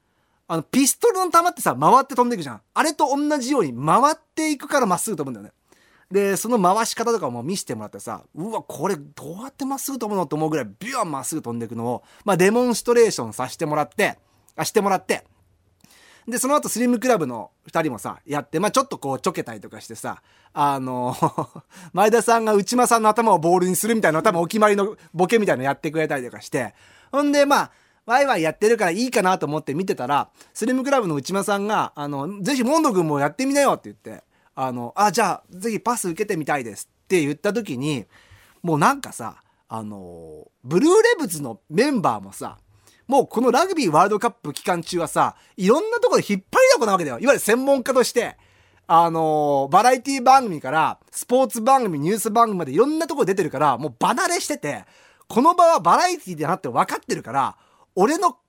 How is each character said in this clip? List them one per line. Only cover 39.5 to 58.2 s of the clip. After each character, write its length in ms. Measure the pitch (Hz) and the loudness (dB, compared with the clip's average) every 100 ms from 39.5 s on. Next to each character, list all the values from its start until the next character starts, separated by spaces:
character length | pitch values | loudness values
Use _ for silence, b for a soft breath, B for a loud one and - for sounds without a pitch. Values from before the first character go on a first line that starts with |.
| _ _ | _ _
あ 140 | 113 | -12
の、 640 | 107 101 90 87 82 78 - _ | -12 -14 -16 -18 -18 -20 -20 _
ブ 160 | 123 175 | -2 2
ル 80 | 302 | 6
ー 20 | |
レ 60 | 403 453 427 | 6 6 2
ブ 80 | 254 | -2
ズ 160 | 160 | -6
の 180 | 135 107 _ | -8 -10 _
メ 200 | 156 285 | 0 0
ン 100 | 254 | 2
バ 160 | 147 107 | 0 -2
ー 40 | |
も 100 | 98 | -6
さ、 260 | - 117 - _ b b b b | -14 -14 -14 _ b b b b
も 160 | 262 | 2
う 40 | 165 | 2
こ 140 | 220 | 0
の 100 | 254 | 2
ラ 160 | 254 381 | 2 2
グ 80 | |
ビ 120 | 339 208 | 0 2
ー 40 | |
ワ 120 | 151 | 4
ー 20 | |
ル 60 | 196 | 4
ド 80 | 208 | 2
カ 100 | 233 | -4
ッ 20 | |
プ 200 | - 151 | -6 -10
期 120 | 135 | -8
間 180 | - 175 | -4 -4
中 160 | - 175 | -4 -6
は 100 | 156 | -4
さ、 280 | 170 127 b b - | 0 0 b b -2
い 100 | 185 | 2
ろ 140 | 277 | 4
ん 100 | 440 | 2
な 80 | 466 | 0
と 100 | 494 | 2
こ 80 | 262 | 2
ろ 40 | |
で 60 | - | 0
引 100 | 202 | -4
っ 40 | - | 0
張 100 | - | 4
り 80 | 523 | 6
だ 60 | 494 | 6
こ 80 | 220 | 4
な 60 | |
わ 60 | 190 | 0
け 60 | |
だ 60 | 151 | 0
よ。 80 | 120 | -2
い 80 | 233 | 2
わ 60 | |
ゆ 60 | 233 | 2
る 0 | |
専 260 | - 233 | 2 0
門 180 | 269 277 | 2 0
家 120 | 240 | 2
と 100 | 262 | 0
し 80 | 233 | 2
て、 240 | 240 175 - b b b b - | 0 -4 -8 b b b b 2
あ 240 | 170 170 | 4 4
の、 580 | 165 160 151 147 143 139 | 2 0 2 2 0 4
バ 120 | 175 | 4
ラ 100 | 240 | 4
エ 80 | 262 | 2
テ 120 | 277 | 0
ィ 100 | 277 | 0
番 220 | 247 269 | 6 6
組 160 | 240 151 | 4 -4
か 100 | 131 | -4
ら、 280 | 156 143 98 _ | 0 0 -2 _
ス 140 | - | -14
ポ 200 | - 247 | -2 0
ー 20 | 262 | 2
ツ 160 | 240 | 0
番 220 | 220 269 | 2 4
組、 140 | 220 151 | 2 -2
ニ 120 | 151 | -2
ュ 40 | |
ー 40 | 214 | -2
ス 120 | 220 | 0
番 180 | 220 226 | 2 2
組 100 | 190 | 2
ま 60 | |
で 80 | 143 | -2
い 40 | 147 | 2
ろ 100 | 269 | 2
ん 120 | 311 | 2
な 80 | 330 | -4
と 80 | |
こ 60 | 285 | -2
ろ 60 | 185 | 0
出 80 | |
て 80 | 196 | 0
る 60 | 156 | -2
か 80 | 135 | 0
ら、 200 | 147 120 | 0 0
も 100 | - | -4
う 60 | 117 | -2
場 160 | 185 | 0
慣 140 | 247 359 | 0 0
れ 120 | 349 | -2
し 60 | - | -4
て 120 | 294 | -6
て、 260 | 147 107 - b b b _ | -6 -10 -12 b b b _
こ 140 | 214 | 2
の 140 | 302 | 2
場 120 | 349 339 | 6 4
は 140 | 320 | 4
バ 180 | 170 233 | 4 4
ラ 100 | 359 | 2
エ 100 | 330 | -2
テ 140 | - | -8
ィ 80 | 156 | -6
だ 80 | 151 | -4
な 80 | - | -4
っ 40 | |
て 80 | 135 | -2
分 220 | 123 185 | -2 -2
か 60 | - | -4
っ 60 | - | -6
て 80 | |
る 80 | 180 | -8
か 100 | - | -6
ら、 240 | 131 120 - b b b | -4 -4 -6 b b b
俺 240 | - 214 | 0 2
の 180 | 330 | 2